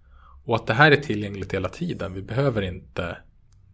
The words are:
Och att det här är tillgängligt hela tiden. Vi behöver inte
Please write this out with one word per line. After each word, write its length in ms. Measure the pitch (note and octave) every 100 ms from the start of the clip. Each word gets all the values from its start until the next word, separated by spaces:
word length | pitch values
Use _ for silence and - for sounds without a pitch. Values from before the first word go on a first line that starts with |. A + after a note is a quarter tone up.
| - - - - -
Och 100 | A2
att 120 | -
det 60 |
här 180 | A2+ D#3
är 40 | C#3
tillgängligt 580 | - G#2 G2+ G2+ F#2
hela 160 | F#2+ F2+
tiden. 440 | - F3 A2 F2+
Vi 80 | F#2+
behöver 400 | G2 A#2+ C#3 A2
inte 560 | F#2 F2+ - - F2 - - _ _ - -